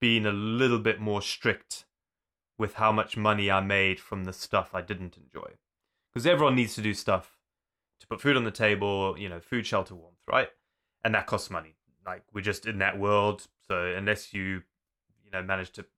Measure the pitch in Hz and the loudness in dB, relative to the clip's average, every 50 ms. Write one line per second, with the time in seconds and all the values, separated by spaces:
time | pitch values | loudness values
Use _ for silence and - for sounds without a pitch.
0 | 123 120 117 113 107 107 101 101 107 110 110 120 131 127 120 117 104 113 104 - | 0 2 2 2 2 0 0 0 -2 -2 0 2 2 2 2 2 2 0 -2 0
1 | 107 107 104 101 98 - - - - 120 101 - - _ - - - _ _ _ | -2 -2 -2 -2 -2 -4 -8 -2 -2 -2 -2 -2 -6 _ -14 -14 -14 _ _ _
2 | _ _ _ _ _ _ _ _ _ _ _ - 107 101 - - 110 110 107 107 | _ _ _ _ _ _ _ _ _ _ _ -4 -4 -4 0 2 4 4 4 4
3 | 104 - - 110 107 107 104 104 101 98 98 98 98 98 98 98 98 95 95 - | 0 -2 -2 0 2 2 2 4 2 2 2 2 2 2 2 4 4 4 2 -2
4 | - - - 95 92 92 92 - - - - 101 90 - - 92 87 - 104 90 | -6 -10 -10 -8 -8 -8 -10 -10 -6 -2 0 0 0 -2 -4 -8 -6 -6 -8 -8
5 | 95 87 - - 71 64 - 78 50 - - - _ _ _ _ _ _ _ _ | -8 -12 -14 -18 -20 _ -16 -14 -14 -14 -16 -20 _ _ _ _ _ _ _ _
6 | _ _ _ 120 113 165 175 147 151 139 127 127 120 104 - - 107 107 101 - | _ _ _ 0 2 4 4 6 6 4 4 4 2 0 -2 -2 -2 -2 -2 -2
7 | - - 98 92 95 - _ _ _ _ _ _ _ _ _ _ _ _ _ _ | 0 0 0 0 0 -6 _ _ _ _ _ _ _ _ _ _ _ _ _ _
8 | - _ 113 101 - 143 143 131 117 110 98 - 117 104 104 98 101 101 101 98 | -12 _ -10 -2 2 2 2 4 2 0 -2 0 2 2 4 2 2 0 0 0
9 | 98 95 90 - 101 95 87 85 - _ - 120 107 - - 101 92 - 98 87 | 0 -2 -2 -4 -8 -10 -10 -12 -8 _ -4 -4 -2 -2 -2 -2 -2 -4 -8 -18
10 | 82 87 87 _ _ - - 127 120 - - _ _ _ _ _ _ _ _ _ | -20 -20 _ _ _ 0 0 0 0 0 -6 _ _ _ _ _ _ _ _ _
11 | - 113 110 104 92 - - 101 - - 95 82 80 78 80 _ _ _ _ _ | -2 0 0 0 0 0 -2 -4 -4 -6 -8 -8 -10 -10 -16 _ _ _ _ _
12 | _ 98 92 92 - _ 101 101 95 104 98 - - 110 110 98 95 101 92 98 | _ -12 -12 -12 -14 _ -10 -4 -2 -2 -4 -2 -4 -6 -4 -2 -2 -2 0 0
13 | 98 101 104 104 101 104 104 104 - - _ _ _ - 98 87 90 90 87 95 | 2 2 4 4 4 2 0 -2 -8 -18 _ _ _ -4 -4 -2 -2 -2 -4 -2
14 | 98 101 107 101 - - - 101 95 95 95 92 90 _ _ _ _ _ _ _ | 0 0 -2 -2 -4 -8 -8 -6 -6 -4 -6 -6 -8 _ _ _ _ _ _ _
15 | _ _ _ _ _ 104 98 92 92 95 95 95 90 90 - - 95 - _ | _ _ _ _ _ _ -10 -8 -4 -4 -4 -4 -6 -8 -12 -16 -18 -20 _